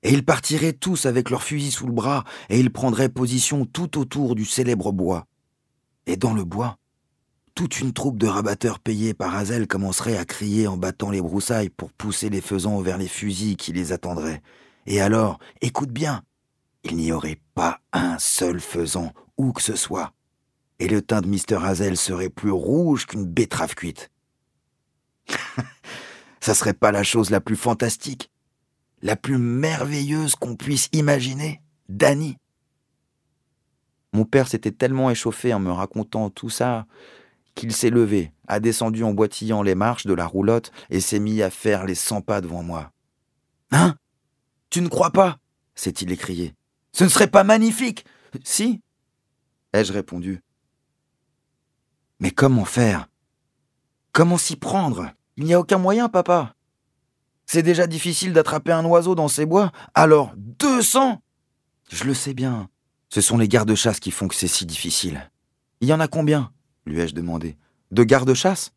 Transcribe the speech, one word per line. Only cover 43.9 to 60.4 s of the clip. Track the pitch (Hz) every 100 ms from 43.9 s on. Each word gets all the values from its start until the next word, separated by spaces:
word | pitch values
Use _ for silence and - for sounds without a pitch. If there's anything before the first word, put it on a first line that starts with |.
| 147 _ _ _ _ _ _ _
Tu | 175
ne | 175
crois | - 139
pas ? » | 185 190 151 _ _ _
s'est-il | - - 85 90
écrié. « | 90 - 87 85 - _ _ _
Ce | -
ne | 185
serait | - 208
pas | 202
magnifique ? » « | 196 220 226 226 254 - - _ _ 131
Si », | 131 - 220 220 _ _ _ _ _ _ _ _ _
ai-je | 101 101
répondu. | 98 95 87 87 92 _ _ _ _ _ _ _ _ _ _ _ _ _ _ _ _ _ _
Mais | 95
comment | - 135 127
faire ? | 98 - 117 92 - _ _ _ _ _ _ _ _ _ _
Comment | - 170 175
s'y | -
prendre ? | 151 - 190 165 101 85 - _ -
Il |
n'y | 151
a | 175
aucun | 165 196
moyen, | 185 214 240
papa. | 190 175 175 160 _ _ _ _ _ _ _ _ _ -
C'est | 165
déjà | 165 170 175
difficile | 160 180 160 185
d'attraper | 160 151 156 151
un | 165
oiseau | 165 170 170
dans | 180 151
ces | - 156
bois, | 180 202 - -
alors | - 156 156 127
deux | 101